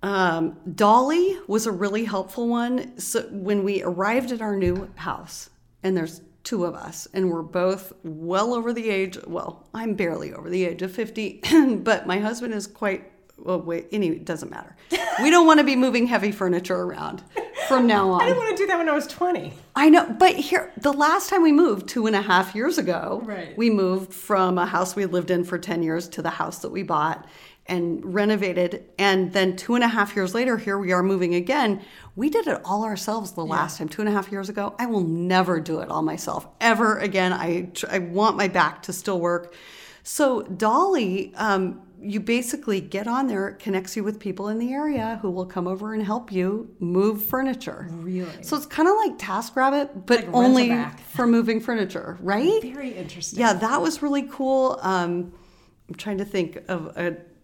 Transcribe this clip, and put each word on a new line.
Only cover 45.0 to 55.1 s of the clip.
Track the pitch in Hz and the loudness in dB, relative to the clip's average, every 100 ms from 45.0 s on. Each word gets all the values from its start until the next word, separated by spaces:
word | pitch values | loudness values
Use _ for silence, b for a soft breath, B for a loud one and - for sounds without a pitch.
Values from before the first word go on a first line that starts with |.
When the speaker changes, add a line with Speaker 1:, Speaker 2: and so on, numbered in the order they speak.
| 220 226 | -4 -4
Speaker 1:
who | 208 | -4
will | 180 185 | -4 -6
come | 185 175 | -4 -4
over | 190 214 220 | -4 -6 -4
and | 202 | -2
help | 220 233 | -4 -4
you | 185 185 208 233 - | -2 -2 -2 -8 -8
move | 175 180 202 214 - | -2 2 2 0 -4
furniture. | 254 269 262 - - 175 | -2 -2 -4 -8 -12 -12
Speaker 2:
Really? | 165 165 185 180 - | -10 -6 -6 -6 -10
Speaker 1:
So | - 302 | -6 -6
it's | - | -4
kinda | - 330 | 2 4
like | 415 415 - | 4 2 -2
TaskRabbit, | 190 190 233 - 269 277 285 196 180 | -6 -4 -4 2 2 2 -2 -6 2
but | 240 175 | 2 4
Speaker 2:
Like | |
Speaker 1:
only | 247 247 254 240 | 4 6 6 6
Speaker 2:
Rent-A-Vac. | 240 233 - | 2 -2 -10
Speaker 1:
for | - 247 240 | -14 0 4
moving | 233 226 220 | 4 4 0
furniture, | 220 226 190 175 - 175 | 0 -2 -2 -4 -10 -8
right? | 180 202 302 440 | -2 0 2 2
Speaker 2:
Very | 254 269 262 | 0 -10 -10
interesting. | 185 180 180 165 - | -10 -12 -12 -12 2
Speaker 1:
Yeah, | 233 | 2
that | 190 220 277 | 4 2 0
was | 320 302 | 0 -2
really | 294 285 277 | -2 -2 -2
cool. | - 269 269 262 - | -4 0 2 2 0
Um, | 185 190 175 | -2 0 0